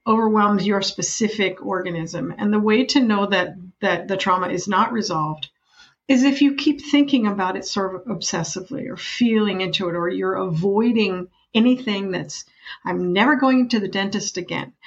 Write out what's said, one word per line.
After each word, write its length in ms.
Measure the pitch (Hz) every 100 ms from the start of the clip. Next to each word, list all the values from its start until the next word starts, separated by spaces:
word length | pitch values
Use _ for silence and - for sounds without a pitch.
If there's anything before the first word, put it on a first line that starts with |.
| -
overwhelms 600 | 220 220 214 208 202 190
your 160 | 196
specific 800 | 196 - 170 - 214 214 190 185
organism. 680 | 202 185 180 170 165 175 175 -
And 160 | 208
the 80 | 214
way 240 | 214 214 262
to 140 | 294
know 260 | 240 208 196
that, 300 | 196 180 - - -
that 280 | 196 175 180
the 80 | 190
trauma 320 | 190 180 180
is 200 | 185 196
not 240 | 190 233
resolved 560 | 233 185 160 156 156 - _ _ _ - _ -
is 160 | 262
if 160 | 277 277
you 140 | 285
keep 260 | 277 311 285
thinking 460 | - 285 285 262 214
about 300 | 196 185 190
it 100 | -
sort 280 | 208 185
of 100 | 185
obsessively 840 | 240 170 - 170 160 190 185 - -
or 80 | -
feeling 640 | - - 240 220 208 185
into 280 | 185 156 180
it, 60 |
or 140 | 175 170
you're 260 | 190 190 190
avoiding 920 | 190 160 196 202 240 226 202 185 180 _ _
anything 560 | 226 233 254 - 202 196
that's, 340 | 180 151 - - _ - -
"I'm 280 | - 180 180
never 240 | 180 240 285
going 320 | 269 254 247
to 100 | 233
the 80 | 190
dentist 500 | 196 196 202 - -
again." 340 | 175 170 - _